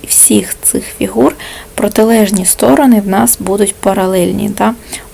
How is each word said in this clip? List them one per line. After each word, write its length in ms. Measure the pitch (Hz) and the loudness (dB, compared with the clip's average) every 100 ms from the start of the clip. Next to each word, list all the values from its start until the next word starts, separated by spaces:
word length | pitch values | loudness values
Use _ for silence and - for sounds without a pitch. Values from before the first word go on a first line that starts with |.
| - | -4
всіх 480 | - - 214 180 - | -2 2 0 0 -6
цих 220 | - - - - | -4 -4 -6 -8
фігур 380 | 196 202 269 - - - - - | -6 0 0 0 -14 -16 -14 -4
протилежні 720 | 208 - 220 233 202 202 185 | -2 2 2 4 2 0 -2
сторони 560 | - 240 277 269 220 | 0 2 4 4 4
в 60 | 196 | 2
нас 300 | 190 233 - | 0 0 -2
будуть 360 | 185 196 202 - | -2 0 0 0
паралельні. 760 | - 196 185 190 180 196 208 | -2 0 0 0 0 0 -4
Да? 240 | 208 214 240 - - - | -2 -2 -2 -10 -16 -14